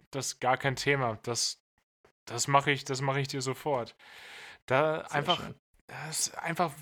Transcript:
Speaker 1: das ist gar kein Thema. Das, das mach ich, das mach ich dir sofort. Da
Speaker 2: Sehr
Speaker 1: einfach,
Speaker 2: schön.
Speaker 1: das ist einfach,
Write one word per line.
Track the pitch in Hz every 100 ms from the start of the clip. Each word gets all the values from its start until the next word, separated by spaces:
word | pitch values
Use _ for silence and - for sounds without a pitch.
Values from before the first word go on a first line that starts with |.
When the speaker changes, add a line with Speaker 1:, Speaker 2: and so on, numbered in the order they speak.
| _
Speaker 1:
das | 139 -
ist | -
gar | 127 131
kein | 139 127
Thema. | - 139 123 107
Das, | - 117 - - _ _ _ _ _ _ -
das | 117 143
mach | 139 143
ich, | 139 -
das | 131
mach | 139 135
ich | 139
dir | 139
sofort. | 131 131 151 131 113 - - - - - - - -
Da | 131 156 160 -
Speaker 2:
Sehr |
Speaker 1:
einfach, | 147 147 170
Speaker 2:
schön. | - 113 _ _ -
Speaker 1:
das | 131 151 151 -
ist | -
einfach, | 165 165 170 151